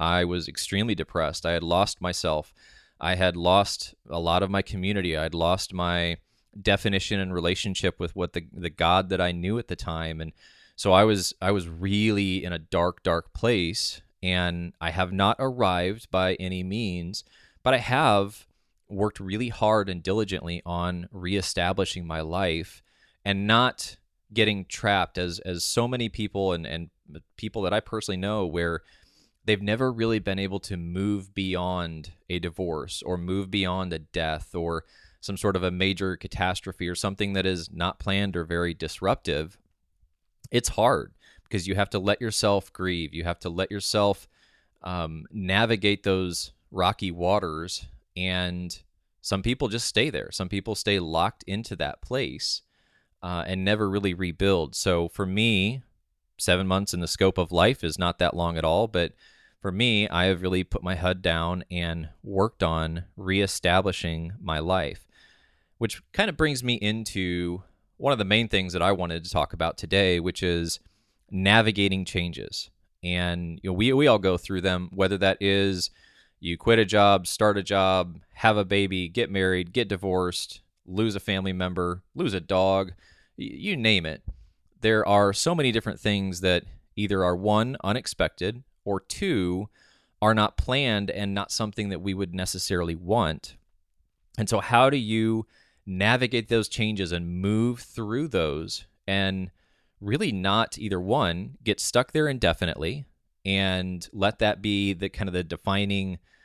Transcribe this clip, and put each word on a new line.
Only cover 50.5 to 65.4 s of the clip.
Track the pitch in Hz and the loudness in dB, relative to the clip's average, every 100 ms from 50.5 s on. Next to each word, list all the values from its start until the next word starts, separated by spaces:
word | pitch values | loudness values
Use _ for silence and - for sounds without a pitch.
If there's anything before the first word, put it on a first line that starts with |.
people | 98 110 | -4 -4
stay | 104 104 98 | -4 0 0
locked | 82 80 95 - | 2 0 0 -2
into | - 101 113 85 | -8 -8 -6 -6
that | 71 - | -6 -6
place, | - 127 82 65 - - - _ _ _ _ _ | -6 -4 -4 -6 -6 -6 -10 _ _ _ _ _
uh, | 90 87 - | -6 -6 -4
and | 95 | -2
never | 95 107 101 | 2 2 2
really | 101 98 | 2 0
rebuild. | 87 90 78 98 92 76 | 0 -4 0 2 4 2
So | - 98 87 85 | -2 0 2 0
for | - | -2
me, | 95 98 117 101 98 131 - _ _ _ _ - | -2 2 2 4 2 -2 -10 _ _ _ _ -4
seven | - 90 95 | 2 2 4
months | 95 101 | 0 0
in | 90 | -4
the | 85 | -4
scope | - 95 95 | 2 2 4
of | 85 | 0
life | 85 104 135 | 4 4 2
is | 82 78 | -4 -2
not | 87 - | -2 2
that | 85 87 | 0 2
long | 85 82 | -2 0
at | |
all. | 80 87 113 | 2 2 2
But | 98 82 - - _ _ _ | 0 -2 -6 -20 _ _ _
for | 98 | -6
me, | 92 123 107 104 | 0 2 2 2
I | 85 92 | 2 2
have | 90 | 2
really | 92 92 | 0 0
put | 90 - | 0 -4
my | 90 | -4
head | 85 90 90 | -2 -2 0
down | 87 82 85 90 - | 0 0 0 -4 -6
and | 87 85 82 82 - | -4 -4 -4 -8 -12
worked | - 95 107 - | -6 0 0 0
on | 85 80 80 82 90 - | 0 0 -2 -4 -10 -8
reestablishing | 95 98 98 - 87 92 95 90 85 82 82 104 | 0 2 2 0 4 4 4 -2 -4 -4 -8 -8
my | 82 78 | -4 -2
life, | 82 92 73 - - _ _ _ | 0 0 0 -6 -18 _ _ _